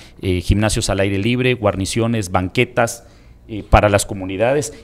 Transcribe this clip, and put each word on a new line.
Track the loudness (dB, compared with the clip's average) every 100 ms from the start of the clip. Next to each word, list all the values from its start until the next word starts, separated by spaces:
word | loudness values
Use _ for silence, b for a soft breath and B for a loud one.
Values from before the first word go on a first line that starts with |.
| B -8
eh, | -4 -2
gimnasios | 2 2 2 0 -2
al | 0
aire | 0 0
libre, | 0 0 0 0
guarniciones, | 0 -2 -2 -2 0 -2 -2
banquetas, | -2 0 0 0 0 -2 -4 b b b b -14
eh, | -12 2
para | 4 6
las | 2 0
comunidades, | -6 -6 -2 0 0 -4 B